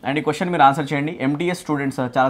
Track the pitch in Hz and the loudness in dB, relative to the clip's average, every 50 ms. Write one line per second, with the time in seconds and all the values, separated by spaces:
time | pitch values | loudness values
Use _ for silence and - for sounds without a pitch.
0 | - 120 143 151 - 151 151 - 190 180 175 160 139 139 135 160 143 139 156 139 | -6 -4 -2 -2 0 -2 -2 -2 -2 -2 4 6 6 6 6 4 -2 -2 -2 -2
1 | 143 156 175 - 127 139 147 147 175 175 180 175 - - 151 139 143 139 131 - | -4 -4 -4 -2 -2 -2 -2 0 -2 -2 -2 -4 -4 -4 -2 -2 -2 -4 -2 -2
2 | 127 120 - 139 131 | -4 -2 0 2 2